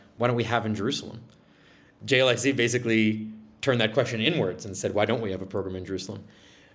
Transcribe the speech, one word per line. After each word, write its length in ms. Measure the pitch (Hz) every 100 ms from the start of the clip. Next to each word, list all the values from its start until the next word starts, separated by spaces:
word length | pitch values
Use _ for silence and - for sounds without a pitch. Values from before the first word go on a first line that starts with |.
| - -
Why 120 | 120
don't 80 | 120
we 80 |
have 200 | 110 117
in 120 | 110 104
Jerusalem?" 440 | 113 - - - - - _ _ - - _ -
J 160 | 110 131
L 80 | 131
I 80 | 120
C 160 | 135
basically 760 | 131 120 120 117 110 107 107 - - - -
turned 180 | 135 123
that 140 | 110
question 300 | 139 117 113
inwards 420 | 123 165 95 87
and 100 | 104
said, 200 | 92 101
"Why 100 | 98
don't 160 | 107 117
we 100 | 107
have 100 | 92
a 40 | 95
program 300 | 101 95 92
in 80 |
Jerusalem?" 380 | 90 95 - 104 - - - - -